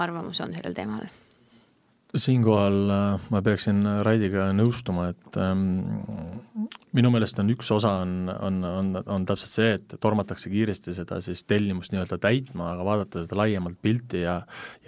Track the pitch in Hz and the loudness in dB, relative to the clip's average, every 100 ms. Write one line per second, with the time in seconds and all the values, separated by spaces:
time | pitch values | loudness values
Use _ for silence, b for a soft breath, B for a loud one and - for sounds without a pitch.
0 | 170 170 180 - - 165 - - 101 107 | -2 -4 -6 -6 -6 -6 -8 -6 -6 -6
1 | - b b b b b b _ _ _ | -10 b b b b b b _ _ _
2 | _ - - 127 113 104 101 98 101 98 | _ 0 4 6 6 6 6 4 4 2
3 | 101 95 - 104 107 101 110 101 104 104 | 2 0 0 0 2 2 2 2 2 2
4 | 107 113 98 98 98 98 117 117 - 87 | 2 2 2 2 2 4 2 2 -2 -2
5 | 87 87 - 101 95 95 95 92 92 107 | -2 -6 -8 -2 0 2 0 0 -2 -6
6 | - - 170 - - 220 220 - _ 139 | -6 -10 -10 -12 -12 -8 -8 -10 _ 4
7 | 123 120 104 - 101 117 - 107 110 95 | 6 4 2 2 0 0 0 2 2 0
8 | 92 92 92 - 98 95 90 92 95 95 | -2 -4 -4 -4 -2 -2 -2 -2 -2 -2
9 | - 98 92 98 - - 113 98 - - | -4 -2 0 -2 -2 0 2 0 -4 -2
10 | 110 107 98 90 92 101 110 95 - 87 | 0 2 -2 -6 -2 0 0 -2 -6 -8
11 | 85 95 90 87 - 104 101 92 - 95 | -6 -6 -6 -8 -2 -2 0 -4 -4 -6
12 | 90 87 101 131 131 87 85 87 95 107 | -4 0 2 2 -2 -8 -6 -4 0 0
13 | - 87 82 95 107 98 87 90 107 120 | -2 -6 -4 0 2 0 -4 -2 0 0
14 | 120 90 85 87 - B B B | -2 -4 -2 -4 -8 B B B